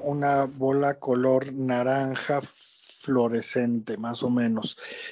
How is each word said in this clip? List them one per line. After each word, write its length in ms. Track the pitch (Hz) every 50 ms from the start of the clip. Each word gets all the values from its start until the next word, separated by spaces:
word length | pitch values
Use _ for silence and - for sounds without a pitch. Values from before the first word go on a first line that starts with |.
| -
una 420 | 147 143 143 143 143 143 139 139
bola 500 | 131 143 135 131 135 135 139 143 139 143
color 580 | 139 - 139 123 123 127 131 131 131 139 139 135
naranja 880 | 135 131 131 123 123 123 127 135 139 135 131 131 131 - - 147 143
fluorescente, 1600 | - - - - - - - - - - - - - 143 135 127 117 117 117 113 107 - - 127 123 120 120 117 107 113 110 101
más 260 | 110 117 120 - 151
o 60 | 123
menos. 480 | 120 123 120 113 113 110 110 - - - - - - - - -